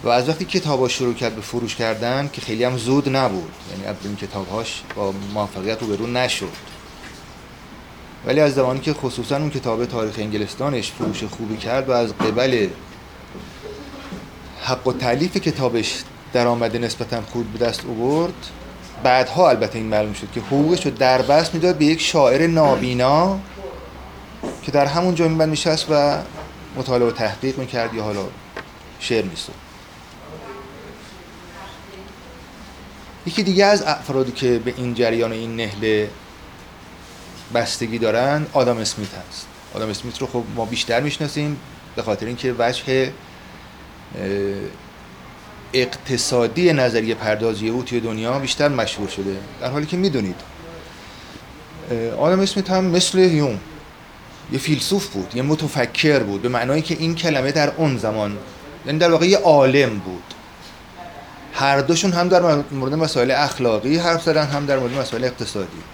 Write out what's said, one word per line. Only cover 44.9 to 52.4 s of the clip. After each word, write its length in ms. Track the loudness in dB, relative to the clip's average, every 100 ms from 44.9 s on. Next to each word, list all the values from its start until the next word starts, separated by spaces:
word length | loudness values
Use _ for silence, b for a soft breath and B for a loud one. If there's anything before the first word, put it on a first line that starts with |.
| -20 -20 -20 -20 -20 -20 -18 -2
اقتصادی 1000 | 0 0 -2 -4 -2 2 2 2 4 4
نظریه 420 | 6 4 4 0
پردازی 540 | 0 0 2 0 0 -2
او 140 | -2
توی 180 | -2 -2
دنیا 380 | -2 -2 -2 -2
بیشتر 300 | -2 2 2
مشهور 400 | 2 0 -2 -6
شده، 280 | -4 -4 -4 -8 -8
در 100 | -4
حالی 160 | -2 -2
که 100 | 0
می‌دونید، 440 | 2 2 -2 -6 -12 -16 -16 -16 B B B B B B B -20 -18 -16 -6
اه، 180 | -4 -2
آدام 320 | 2 4 4